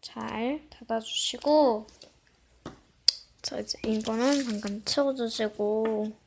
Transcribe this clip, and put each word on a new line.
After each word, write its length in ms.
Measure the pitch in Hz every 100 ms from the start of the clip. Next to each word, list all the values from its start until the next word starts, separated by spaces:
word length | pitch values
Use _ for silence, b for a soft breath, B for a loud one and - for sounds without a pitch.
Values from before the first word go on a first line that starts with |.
잘 640 | - 226 220 220 240 302 -
닫아주시고, 1160 | - 226 226 220 - - 247 285 302 285 214 214 - - _ _ _ _ _ - - _ _ - - - _
자, 180 | - -
이제 200 | 214 - 220
이거는 580 | 220 220 220 254 285
잠깐 420 | 247 208 208 202 -
치워주시고 1300 | - 277 269 233 226 214 208 208 220 220 214 214 214